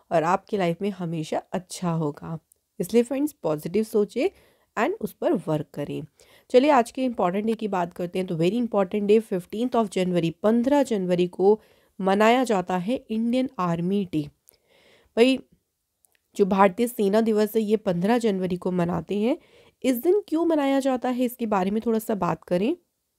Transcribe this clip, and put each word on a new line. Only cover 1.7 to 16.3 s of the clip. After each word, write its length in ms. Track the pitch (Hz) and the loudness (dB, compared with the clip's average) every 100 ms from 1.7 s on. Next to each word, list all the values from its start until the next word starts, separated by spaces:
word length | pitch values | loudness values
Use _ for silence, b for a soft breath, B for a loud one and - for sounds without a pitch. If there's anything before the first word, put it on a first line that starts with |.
| - 175 | -6 -4
होगा। 480 | 165 151 - 170 165 - _ _ - | -2 -4 -6 -12 -12 -14 _ _ -10
इसलिए 240 | 185 226 | 0 0
फ्रेंड्स, 280 | 240 269 302 | 2 -2 -4
पॉजिटिव 520 | - 165 156 170 196 | -4 -4 -4 -2 -4
सोचिए 480 | 220 220 208 233 349 b b b b - | 0 0 -2 -2 -4 b b b b -4
and 160 | 254 | -4
उस 200 | 415 - | -4 -10
पर 200 | - 262 | -4 -2
वर्क 340 | 254 175 151 151 | -2 -2 -4 -4
करें। 300 | - 143 143 151 _ b b b | -10 -8 -8 -12 _ b b b
चलिए, 200 | 247 285 | 2 4
आज 200 | 277 233 | 2 2
के 140 | - 262 | -4 -6
इंपॉर्टेंट 400 | 226 180 196 214 | -2 -2 -2 -4
डे 80 | |
की 140 | 220 214 | -4 -4
बात 260 | 190 175 | -4 -4
करते 260 | - 180 185 | -6 -6 -6
हैं। 80 | 185 | -4
तो 80 | 165 | 0
very 320 | 190 233 233 | 0 0 -2
important 360 | 208 190 214 202 | 0 0 -2 4
day, 240 | 220 220 | 2 2
fifteenth 420 | 185 - 208 247 233 | -6 -6 -6 -2 0
of 160 | 214 | 0
January, 400 | 190 180 175 165 - | 0 0 0 0 0
पन्द्रह 400 | 208 233 240 285 | 0 2 2 2
जनवरी 440 | 262 214 180 180 180 | 2 0 0 0 0
को 340 | - 190 214 b b b - | 2 4 4 b b b -4
मनाया 420 | 190 196 214 247 | 0 4 4 4
जाता 340 | 240 196 185 185 | 2 0 0 -2
है 280 | 180 269 - | -2 -4 -4
इंडियन 380 | 220 233 254 262 - | -4 0 0 -2 -2
आर्मी 480 | 180 170 170 202 185 | -2 0 0 0 0
डे। 100 | 156 147 - _ b b b b b b - | -4 -6 -12 _ b b b b b b 2
भाई, 220 | 254 262 - _ _ _ _ _ _ _ _ | 4 2 -4 _ _ _ _ _ _ _ _